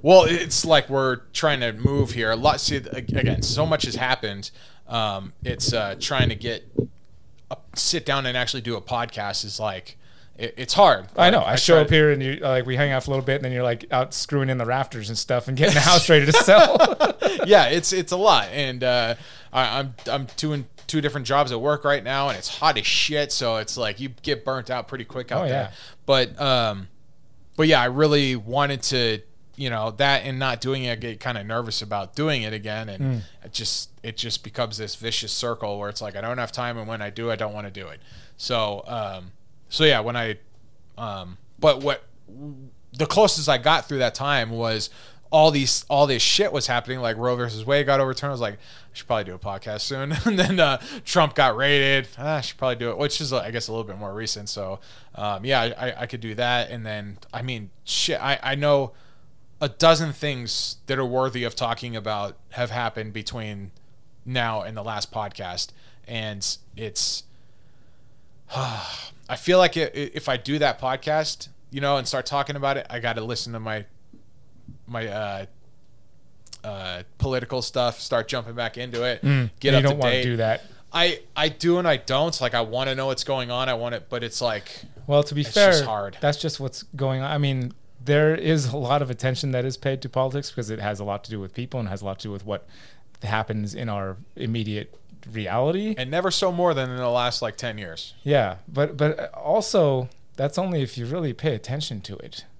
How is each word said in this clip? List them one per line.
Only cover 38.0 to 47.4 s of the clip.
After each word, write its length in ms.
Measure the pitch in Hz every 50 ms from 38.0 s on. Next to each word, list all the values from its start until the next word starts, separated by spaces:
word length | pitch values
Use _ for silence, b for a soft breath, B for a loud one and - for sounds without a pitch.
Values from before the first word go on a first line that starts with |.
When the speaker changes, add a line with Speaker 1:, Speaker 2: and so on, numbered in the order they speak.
| b b b b b b b
Speaker 1:
So, 460 | - - - 127 117 110 104 104 101 -
um, 440 | - 117 117 107 98 98 95 90 90 - - - - - - - -
so 160 | - - 160
yeah, 160 | 151 135 113
when 160 | 107 117 120
I, 220 | 120 117 113 110 - - - - - - - - - - - - -
um, 400 | 117 110 101 95 90 87 90 - - - - -
but 240 | - 151 139 135
what, 200 | 135 147 135 - - - - - - - 98 127 143 147 143 131 135 131 - - - -
the 140 | - 127 151
closest 420 | 147 - 202 220 190 - 160 147 151
I 100 | 143 123
got 280 | 117 151 160 151 - -
through 100 | 151 135
that 140 | 127 117 -
time 360 | - 135 143 143 131 117 113
was 400 | 113 113 117 113 113 110 101 - B B B B B B B B
all 200 | - 156 156 160
these, 340 | 151 143 135 127 - - - -
all 160 | 143 139 147
this 160 | 139 135 113
shit 300 | - - - - 208 196 -
was 140 | 143 120 -
happening. 320 | 123 120 120 123 127 131
Like, 180 | 123 117 113 110
Roe 180 | 117 123 123
versus 260 | 123